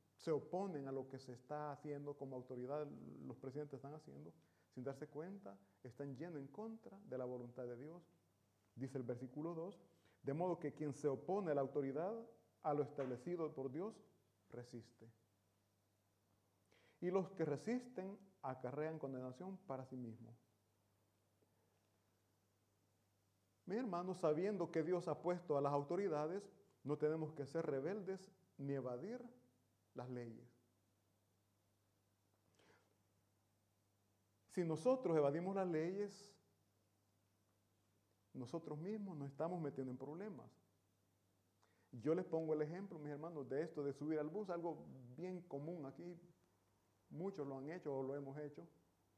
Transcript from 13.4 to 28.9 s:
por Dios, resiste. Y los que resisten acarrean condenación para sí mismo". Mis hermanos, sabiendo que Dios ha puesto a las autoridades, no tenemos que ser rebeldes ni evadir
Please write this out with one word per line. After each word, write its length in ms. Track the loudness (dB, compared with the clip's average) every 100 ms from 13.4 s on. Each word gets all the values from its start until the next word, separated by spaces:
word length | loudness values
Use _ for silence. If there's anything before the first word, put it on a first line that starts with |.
| 0
por 180 | 0 -2
Dios, 300 | -2 -4 -6 -16 -20 _ _ -12
resiste. 640 | -10 -8 -10 -12 -16 -20 -20 _ _ _ _ _ _ _ _ _ _ _ _ _ _ _ -20 -20 _
Y 100 | 4
los 200 | 4 4
que 120 | 2
resisten 720 | 4 4 4 2 0 -4 -6 -8 -14 -6
acarrean 580 | -4 -2 -2 0 0 0
condenación 560 | -2 -2 -4 -6 -8 -8 -4
para 180 | -6
sí 120 | -4 -6
mismo". 400 | -6 -8 -12 -18 _ _ _ _ _ _ _ _ _ _ _ _ _ _ _ _ _ _ _ _ _ _ _ _ _ _ _ _ _ _ _ _ -2
Mis 120 | 0
hermanos, 400 | 2 0 0 4
sabiendo 520 | 6 6 4 4 2
que 120 | 4
Dios 260 | 4 4 4
ha 120 | 2
puesto 380 | 2 2 4 4
a 20 |
las 120 | 6
autoridades, 760 | 4 4 2 4 4 2 0 -4 -14 -20 _
no 120 | -2 4
tenemos 360 | 4 4 0
que 140 | -2 -2
ser 200 | 0 2
rebeldes 640 | 2 2 0 -2 -4 -8 -20 _ -6
ni 180 | 0
evadir 460 | 0 0